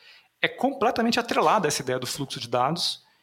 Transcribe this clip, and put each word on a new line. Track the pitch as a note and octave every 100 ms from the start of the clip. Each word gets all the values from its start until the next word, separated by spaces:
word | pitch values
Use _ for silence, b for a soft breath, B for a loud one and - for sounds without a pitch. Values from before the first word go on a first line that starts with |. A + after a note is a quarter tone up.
| b b b _
é | D#3+
completamente | - C4 C#4 A3+ B3+ A#3 A#3+
atrelada | A#3+ C4 E3+ G#3 D3+
a |
essa | -
ideia | B2+ B2+
do | B2
fluxo | - C#3 -
de | A#2
dados | B2 B2+ F3 - - _ _